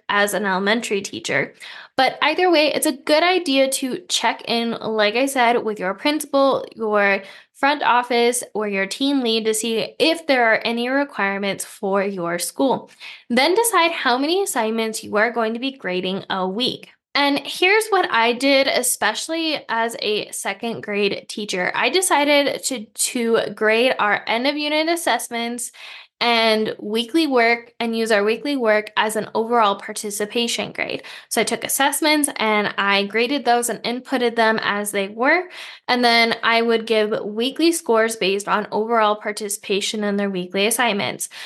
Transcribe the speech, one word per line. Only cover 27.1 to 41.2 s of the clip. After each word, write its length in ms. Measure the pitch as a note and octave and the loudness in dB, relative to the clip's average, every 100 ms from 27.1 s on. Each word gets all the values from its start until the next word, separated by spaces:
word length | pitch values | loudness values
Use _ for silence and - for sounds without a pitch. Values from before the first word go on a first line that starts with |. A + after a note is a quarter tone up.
| E4 D#4 | 0 2
work 440 | B3+ A3+ A#3 A#3 - | 4 4 2 -4 -6
and 180 | A#3 A3+ | -4 -2
use 140 | A3 | 2
our 140 | G#3+ | 2
weekly 320 | G3+ A#3 D4 C#4+ | 2 0 -2 0
work 340 | A3+ G#3+ G#3 - | 2 2 0 -2
as 180 | G#3+ | -2
an 140 | G#3+ - - | -2 -4 -4
overall 400 | A3+ A#3+ G#3+ G3 | 0 4 4 2
participation 960 | - G#3 G#3+ G#3 - B3 A#3+ - F#3 | -6 -10 -8 -6 -4 -2 -2 -2 -6
grade. 320 | - - - - - - | -6 -6 -6 -10 -18 -6
So 120 | - | -2
I 20 | |
took 180 | A3 A3+ | -2 -2
assessments 680 | - - C#4 C#4 D#4 D4+ C#4+ - | -2 0 0 2 2 2 0 0
and 360 | A3 G#3+ G3+ - | 0 2 0 0
I 280 | G3 G3+ | 2 2
graded 400 | G3+ G#3+ A#3+ C#4+ | 2 0 0 0
those 240 | A#3 A#3+ A#3 | 2 2 0
and 120 | G#3 | -4
inputted 500 | - A#3+ B3+ C4 A#3+ | -6 -6 -4 -2 0
them 240 | A#3 A3 A3 | 2 2 2
as 300 | - G3+ G#3 | 0 -2 -2
they 160 | G#3 G3 | -4 -4
were. 420 | A3 C4 E4+ F4+ - - - - | -2 2 2 0 -10 -18 -10 -2
And 180 | B3 | 2
then 300 | A#3+ A#3 A#3 A3+ | 4 4 4 2
I 180 | - A#3 | 2 2
would 280 | A#3 A3+ A3 | 4 2 2
give 260 | A3 G#3+ A3 | 2 2 0
weekly 460 | - G#3 B3 C#4 D#4+ | -4 -4 -4 2 2
scores 460 | E4 - A3+ A3 A3 | 2 2 2 2 0
based 320 | F#3 G3 G#3 | 0 0 0
on 180 | F#3+ G3+ | -2 0
overall 420 | G#3 A3 A#3 G#3+ | -2 0 2 2
participation 880 | G#3 G#3+ G#3 G#3 G3+ - G3 G3+ G#3+ | 2 -4 -8 -8 -8 -4 -2 -2 -2
in 140 | G3+ G3+ | -2 0
their 120 | G3+ | -2
weekly 380 | F#3+ F3+ G3 G3+ | -4 -4 0 0
assignments. 600 | A#3 A#3+ G3+ B2 - | 2 0 0 -4 -6